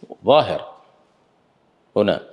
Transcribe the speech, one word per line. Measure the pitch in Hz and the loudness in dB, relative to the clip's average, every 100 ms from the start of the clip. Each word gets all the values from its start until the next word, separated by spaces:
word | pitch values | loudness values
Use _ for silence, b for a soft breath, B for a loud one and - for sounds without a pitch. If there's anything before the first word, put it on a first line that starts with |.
| - - 107 | -20 -6 2
ظاهر. | 147 113 76 - - _ _ _ _ _ _ _ _ _ _ _ 104 | 2 2 -4 -10 -20 _ _ _ _ _ _ _ _ _ _ _ -2
هنا | 104 80 - | 0 -2 -6